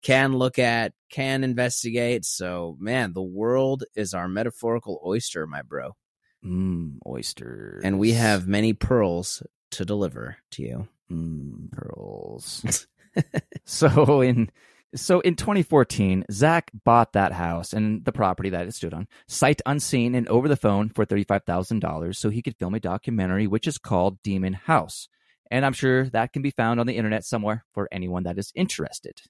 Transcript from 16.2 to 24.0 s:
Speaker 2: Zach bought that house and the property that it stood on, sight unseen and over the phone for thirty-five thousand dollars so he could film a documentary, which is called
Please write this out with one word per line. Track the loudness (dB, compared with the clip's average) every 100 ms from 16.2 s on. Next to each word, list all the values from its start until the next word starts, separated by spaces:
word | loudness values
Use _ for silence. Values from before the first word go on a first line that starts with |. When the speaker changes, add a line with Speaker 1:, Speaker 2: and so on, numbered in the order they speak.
| 0
Speaker 2:
Zach | 2 4 4 0 -2
bought | 6 6 6
that | 4 2
house | 0 -4 -4 -4
and | -2 0 0 -4
the |
property | 0 0 0 -2
that | -2 -6
it |
stood | -6 -8
on, | -6 -10 -12 _
sight | 0 2 2 0
unseen | -2 0 0 2
and | 0 2
over | 2 4
the | 2
phone | 2 2 0
for | 0
thirty-five | 0 0 0 0
thousand | 0 -2 0 -2
dollars | -2 -4 -6 -4
so | -2
he | -2
could | -6 -6
film | -4
a | -4
documentary, | -4 -6 -4 -2 0 2 2
which | 0 -2
is | -6
called | -2 2